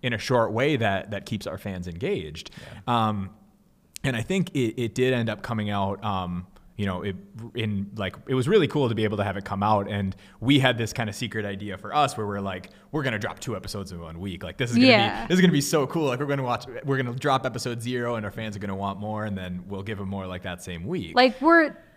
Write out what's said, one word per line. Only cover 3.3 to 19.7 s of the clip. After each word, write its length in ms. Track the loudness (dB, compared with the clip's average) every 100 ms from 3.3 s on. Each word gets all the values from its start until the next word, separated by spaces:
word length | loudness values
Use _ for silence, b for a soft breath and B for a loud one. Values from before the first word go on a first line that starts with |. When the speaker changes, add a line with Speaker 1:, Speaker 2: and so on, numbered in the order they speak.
| -12 _ _ _ _ _ -6
Speaker 1:
and 120 | -4 -4
I 80 |
think 260 | -2 0 0 0
it, 260 | -2 -2
it 140 | -4 0
did 180 | 2
end 160 | 2 0
up 140 | -4
coming 260 | -4 -4 -2
out, 340 | -2 -2 -2
um, 440 | -4 -2 -2 -6 -8 -20 -20 -6
you 60 | -4
know, 160 | -2
it, 140 | -6 -8 -12 -16 -12 -6
in, 340 | -4 -2 -4 -4
like, 200 | -6 -6 -2
it 80 | 0
was 120 | 4
really 200 | 6 6
cool 200 | 6 2
to 60 |
be 100 | 2
able 140 | 2 2
to 60 |
have 120 | 0 -2
it 80 |
come 200 | -4 0
out. 260 | 4 4 2
And 260 | 0 -2 -4 b b
we 180 | 4 6
had 180 | 6 4
this 160 | -2
kind 160 | -2 -4
of 60 | -4
secret 280 | -6 -4
idea 320 | -4 -6 -8 -10
for 160 | -4
us 240 | 2 2 2
where 120 | -2
we're 120 | -2
like, 300 | -2 -6 -10 b b
"We're 100 | -2
gonna 160 | -2 -2
drop 220 | -4 -6
two 160 | -6 -6
episodes 360 | -6 -8 -8
in 80 | -10
one 200 | -12 -8
week. 240 | -8 -8
Like, 140 | -10 -4
this 120 | 0
is 60 | 8
gonna 120 | 8
Speaker 3:
Yeah. 360 | 8 4 -2
Speaker 1:
be, 40 | 2
this 60 | 6
is 40 |
gonna 120 | 8
be 60 | 6
so 280 | 2 0 2
cool. 180 | 0 0
Like, 140 | 0
we're 80 | -2
gonna 160 | -2
watch, 220 | 0 -4 -4 -10 -2
we're 120 | 0
gonna 180 | 0 -2
drop 300 | 2 2 0
episode 340 | -4 -6 -4
zero 320 | -4 -2 -2
and 100 | -2 -4
our 40 |
fans 240 | -6 -8 -6
are 40 |
gonna 160 | -6 -4
want 240 | -4 -4
more. 260 | -6 -4 -4
And 100 | -4
then 280 | -6 -8
we'll 140 | -8